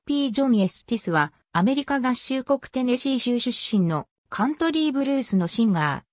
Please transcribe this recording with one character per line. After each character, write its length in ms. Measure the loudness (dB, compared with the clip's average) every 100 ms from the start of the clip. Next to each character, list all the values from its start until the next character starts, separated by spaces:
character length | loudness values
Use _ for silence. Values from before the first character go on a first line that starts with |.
| -2
ピ 220 | -2 0
ー・ 20 |
ジ 120 | 0
ョ 40 | 2
ン・ 140 | 4
エ 80 | 2
ス 180 | -2 -6
テ 80 |
ィ 40 | -4
ス 120 | 0
は、 220 | 0 0 _ _
ア 140 | 0
メ 100 | 2
リ 100 | 2
カ 140 | 0 -2
合 160 | 0
衆 300 | -2 -2 -4
国 160 | 0 -2 -2
テ 140 | -4
ネ 120 | 0 0
シ 200 | 0 -2
ー 20 |
州 220 | 0 -2
出 360 | -2 -4 -2 2
身 100 | 2
の 200 | 0 -6 _ -12
カ 160 | -4 -2
ン 80 |
ト 160 | 0 -2
リ 200 | 0 0
ー 20 |
ブ 120 | 0
ル 100 | 0
ー 80 | 0
ス 120 | 0 0
の 120 | 0
シ 160 | 0
ン 80 | 2
ガ 320 | 2 0 -2 -8